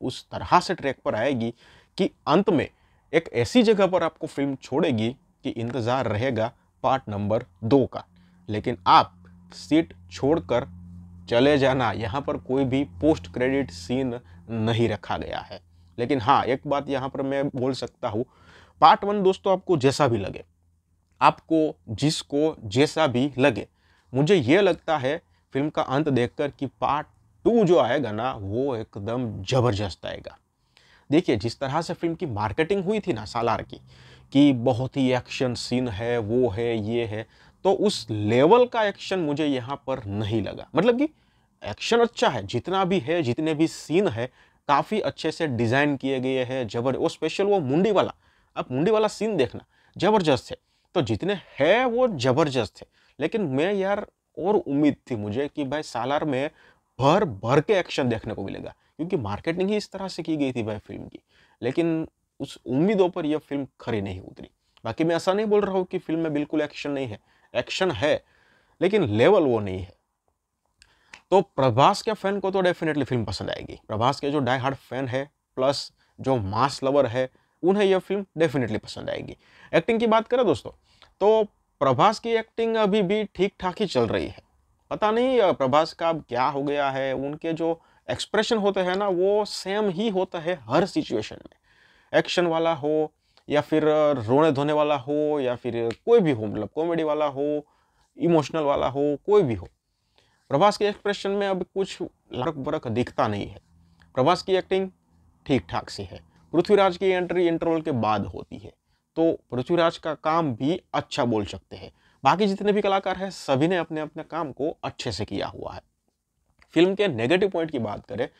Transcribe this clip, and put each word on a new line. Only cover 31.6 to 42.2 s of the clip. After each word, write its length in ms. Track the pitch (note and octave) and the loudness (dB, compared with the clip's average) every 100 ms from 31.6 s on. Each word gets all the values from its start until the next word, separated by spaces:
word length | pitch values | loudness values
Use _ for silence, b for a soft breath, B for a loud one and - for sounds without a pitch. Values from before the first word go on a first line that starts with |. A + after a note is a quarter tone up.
तरह 220 | C3+ D3 | -4 -4
से 120 | E3+ | -4
फिल्म 200 | F3 E3+ | -4 -6
की 120 | E3 E3+ | -4 -6
मार्केटिंग 580 | G2+ G#2+ G#2 D#3+ G3+ | -4 -4 -2 0 0
हुई 160 | F3+ A3 | 0 -2
थी 120 | F#3+ | -2
ना 120 | A#2 | -6
सालार 380 | G#2+ A#2+ A#2 G#2+ | -4 -2 0 -2
की, 180 | - - - B B B B | -4 -16 -20 B B B B
कि 200 | C#3 C#3+ | 6 6
बहुत 440 | B2+ A#2+ A#2 C3 - | 6 2 0 -2 0
ही 160 | C3 | 2
एक्शन 420 | B2+ - - C3 | 0 -2 -4 -2
सीन 340 | A#2 - B2 B2+ | -2 -2 -2 -2
है, 300 | G2 A#2 A#2+ | -4 -2 -2
वो 300 | G#2 A#2+ B2 | 0 2 2
है, 300 | G2 A#2 A#2 | 0 -2 -2
ये 260 | G#2 A#2+ | -2 -2
है, 220 | A2+ G#2+ A2 b b _ | -2 -6 -12 b b _
तो 80 | F#3 | -2
उस 340 | G3 G#3 - - | 2 0 -2 -6
लेवल 560 | G#2+ G#2+ A#2+ D3 A#3 B3 | -4 2 4 6 6 4
का 180 | A#3 | 0
एक्शन 340 | G#3+ G3 - F#3+ | -2 -4 -6 -4
मुझे 280 | D3+ D3 D3+ | -2 -2 -2
यहाँ 360 | C3 A#2+ C#3 - | -2 -4 -10 -6
पर 180 | B2+ | -8
नहीं 380 | G2+ G2+ G#2 A2+ | -6 -4 -2 -2
लगा। 260 | G2 - - C3+ | -4 -8 -4 0
मतलब 220 | G#3 A#3+ | 2 2
कि 60 | D4+ - _ _ _ _ | -2 -4 _ _ _ _
एक्शन 340 | - G#3+ - A#3 | -12 -8 0 2
अच्छा 300 | A#3 - | 2 2